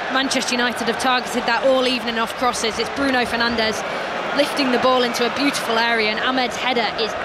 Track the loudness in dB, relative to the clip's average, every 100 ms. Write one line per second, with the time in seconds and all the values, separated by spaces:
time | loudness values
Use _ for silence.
0 | -2 0 0 0 0 0 0 -2 -2 0
1 | 0 0 0 -2 0 2 4 4 2 0
2 | -2 -2 -2 0 0 0 -2 -2 -4 -2
3 | 0 2 0 0 0 0 0 -2 -4 -6
4 | -6 -6 -2 0 0 0 2 2 4 4
5 | 2 0 -2 0 0 0 0 0 2 2
6 | 0 0 0 0 -2 -2 0 0 0 -2
7 | -4 -4